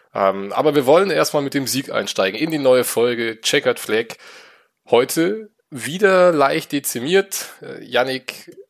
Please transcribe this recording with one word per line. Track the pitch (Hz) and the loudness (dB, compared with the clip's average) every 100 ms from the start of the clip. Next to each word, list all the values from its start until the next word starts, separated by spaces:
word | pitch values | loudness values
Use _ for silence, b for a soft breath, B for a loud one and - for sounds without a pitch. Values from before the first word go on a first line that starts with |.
| B | B
Ähm, | 110 98 98 98 | 0 0 0 -4
aber | 107 147 | -2 2
wir | 147 127 | 2 4
wollen | 165 196 | 4 4
erstmal | 156 151 147 | 0 0 -2
mit | 139 | -2
dem | 143 120 | -4 -2
Sieg | 127 - | -4 -4
einsteigen | 110 101 - 95 110 | -6 -4 -2 -2 -2
in | 160 | -4
die | 156 | 0
neue | 131 127 | 2 4
Folge | 117 117 120 120 117 113 | 2 0 0 0 -6 -6
Checkered | - 151 127 117 | -2 0 0 -2
Flag. | - 110 117 - B B B B B _ - | -2 -2 -2 -10 B B B B B _ 0
Heute | 120 139 160 175 220 214 _ _ | 2 2 0 -2 -4 -10 _ _
wieder | 131 110 185 196 185 180 | -14 -10 0 4 6 4
leicht | 156 139 156 - | 4 2 0 -4
dezimiert. | 143 - 120 139 190 196 - - - | -6 -4 -6 0 0 0 -6 -12 -16
Äh, | 139 131 | -18 -18
Yannick | - 120 131 131 - - - - | -4 -2 0 -4 -10 -16 -18 -20